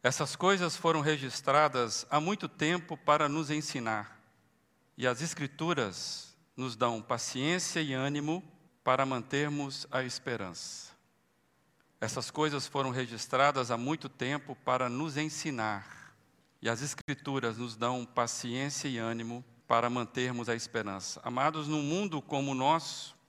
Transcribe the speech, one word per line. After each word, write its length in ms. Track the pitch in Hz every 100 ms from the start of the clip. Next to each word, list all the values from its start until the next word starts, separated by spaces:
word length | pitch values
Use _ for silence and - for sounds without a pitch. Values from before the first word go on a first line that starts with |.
"Essas 320 | 127 - 151 -
coisas 420 | 277 294 175 -
foram 240 | 165 160
registradas 1040 | 147 151 135 - - 143 151 131 120 - -
há 80 | 147
muito 280 | 160 208 175
tempo 480 | - 151 175 165 156
para 300 | - 151 147
nos 220 | 151 143
ensinar, 720 | 151 151 135 113 107 104 - _ _ _ _ _ _ _ -
e 120 | 127
as 160 | 120
Escrituras 1120 | 165 - 139 - 160 160 110 85 - - - - _ -
nos 200 | 127 110
dão 260 | 123 113
paciência 800 | 107 120 - 127 143 180 175 170
e 120 | 156
ânimo 500 | 131 135 147 147 165 - - _ _
para 240 | - 127 135
mantermos 800 | 127 107 143 147 147 139 135 -
a 140 | 135
esperança." 880 | 127 - - 117 95 85 - - - - _ _ _ _ _ _ _ _ _ _
Essas 300 | 113 123 120
coisas 380 | 151 151 143 131
foram 240 | 139 135
registradas 800 | 127 123 113 - 127 143 139 120
há 60 | 117
muito 300 | 123 160 -
tempo 480 | - 127 143 - 135
para 300 | - 127 127
nos 300 | 123 156 143
ensinar, 960 | 156 151 160 131 107 101 - - - _ _ _ _ _
e 80 | 110
as 140 | 113
Escrituras 760 | 143 - - 139 - 135 120 110
nos 180 | 120 110
dão 300 | 120 127 120
paciência 840 | - 117 - 123 123 139 139 147
e 120 | 120
ânimo 440 | 113 113 117 120 123 - _
para 220 | 117 120
mantermos 580 | 123 117 - 127 120 120
a 60 |
esperança. 680 | 117 - 117 104 98 - -
Amados, 440 | 120 123 143 156 147
num 140 | 151
mundo 400 | 143 175 202 156
como 300 | - 143 139
o 40 | 131
nosso 600 | 135 160 160 - - -